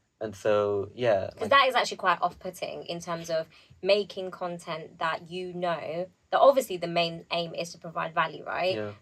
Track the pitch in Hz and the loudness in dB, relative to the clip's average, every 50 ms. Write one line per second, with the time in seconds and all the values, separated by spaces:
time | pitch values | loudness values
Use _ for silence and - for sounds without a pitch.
0 | _ _ _ - 110 107 104 - - 110 104 104 104 104 101 101 95 98 - 117 | _ _ _ -10 -10 -10 -8 -2 2 2 4 4 4 2 2 0 -2 -4 -4 0
1 | 123 117 104 95 95 - - - 226 214 277 277 277 269 254 240 208 - 202 - | 2 4 4 4 2 -2 -6 -4 0 4 4 6 6 4 4 2 0 0 -2 -2
2 | - 185 170 165 - 175 175 - - 190 180 - 160 - 151 147 147 - 170 170 | 0 0 2 2 0 -2 -2 -4 -12 -12 -10 -8 -8 -8 -8 -8 -8 -8 -8 -8
3 | 170 180 170 165 165 170 165 160 165 - - - - - - - - 185 196 208 | -6 -6 -6 -6 -4 -4 -4 -4 -4 -6 -10 -20 -20 -20 -14 -2 4 4 4 4
4 | 202 - - 202 185 185 180 - 185 175 175 170 - 180 160 160 160 - - 170 | 4 0 -4 -8 -8 -8 -6 -6 -6 -6 -6 -8 -8 -8 -10 -8 -10 -12 -8 -4
5 | 170 160 160 - 170 165 175 185 185 180 175 175 180 175 170 151 - - 156 170 | -2 -2 -2 -2 -6 -8 -8 -8 -8 -6 -6 -4 -2 -2 -2 -2 -4 -6 -4 -6
6 | 185 185 _ _ _ - - - - 269 269 269 247 - 190 175 175 170 170 175 | -6 -6 _ _ _ 0 4 6 8 8 8 8 4 0 -2 -6 -4 -2 0 0
7 | 170 165 165 165 - - 170 170 170 165 - - 170 170 - - - 170 165 170 | 0 0 -2 -8 -10 -6 -4 -4 -4 -4 -4 -6 -8 -8 -8 -12 -14 -10 -6 -6
8 | 165 165 160 170 160 160 156 - - - - 147 170 185 185 110 107 208 202 - | -6 -2 0 0 0 0 -2 -8 -10 -6 -4 -2 0 0 0 -2 -4 -6 -8 -8